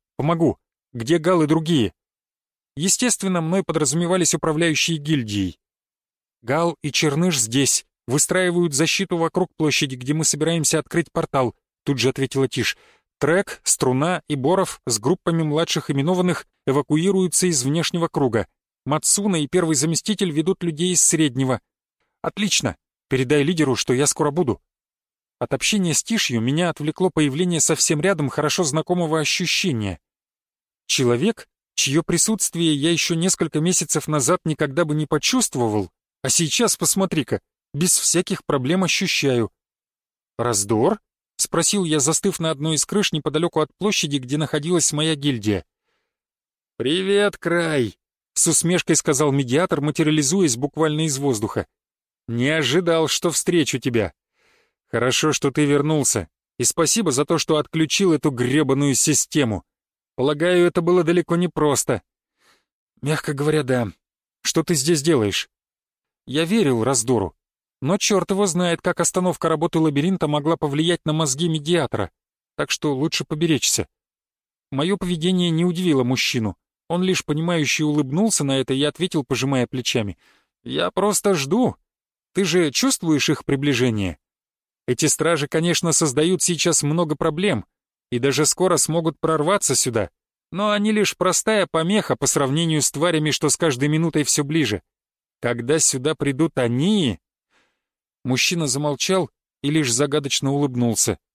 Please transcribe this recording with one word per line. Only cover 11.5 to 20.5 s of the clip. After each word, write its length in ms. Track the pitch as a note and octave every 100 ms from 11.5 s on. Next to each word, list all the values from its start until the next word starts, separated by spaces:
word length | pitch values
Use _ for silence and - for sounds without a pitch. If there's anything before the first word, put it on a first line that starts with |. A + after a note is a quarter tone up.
| - _ _ -
тут 140 | C3
же 100 | B2+
ответила 400 | C3+ C3+ C3+ C3
Тиш. 280 | C3 G#2+ - _ _ _ _
«Трек, 440 | D3+ F3+ - -
Струна 600 | - - C3 B2+ E3 E3+ -
и 80 | C#3+
Боров 460 | C3+ F#3+ F3+ - -
с 140 | A2
группами 440 | C3 F#3 F3 E3
младших 460 | D#3 D3 E3+ D#3+ -
именованных 560 | C#3 D3+ F#3 F3+ - - _ -
эвакуируются 800 | C#3 - D#3 F#3 F#3+ F3+ - F#3
из 160 | D3
внешнего 460 | C3 E3 D#3 E3+ E3
круга. 380 | D#3+ C3 A2 G2 _ _ _ C3
Мацуна 520 | D3+ - - G3+ E3+
и 100 | C#3+
первый 300 | F3+ E3 D3
заместитель 540 | D#3+ D3+ - G3+ F#3+
ведут 320 | D3 D#3+